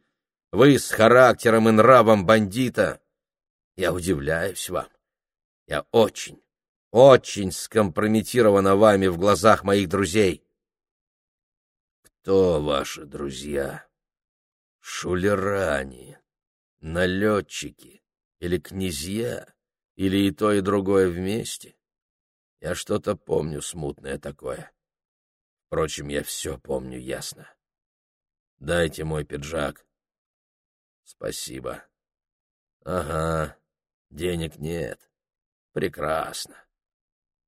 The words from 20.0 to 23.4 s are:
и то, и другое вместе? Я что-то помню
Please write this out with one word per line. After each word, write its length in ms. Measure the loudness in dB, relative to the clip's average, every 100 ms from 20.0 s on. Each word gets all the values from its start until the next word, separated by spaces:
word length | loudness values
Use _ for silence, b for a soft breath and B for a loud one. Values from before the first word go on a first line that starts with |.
| -2 2 0
и 40 |
то, 220 | 0 0
и 80 | 0
другое 480 | 0 -2 2 2 2
вместе? 680 | -2 -6 -6 -8 -14 -18 _ _ _ _ _ _ _ _ _
Я 120 | -10 -8
что-то 420 | -6 -4 -4 -8
помню 440 | -4 -4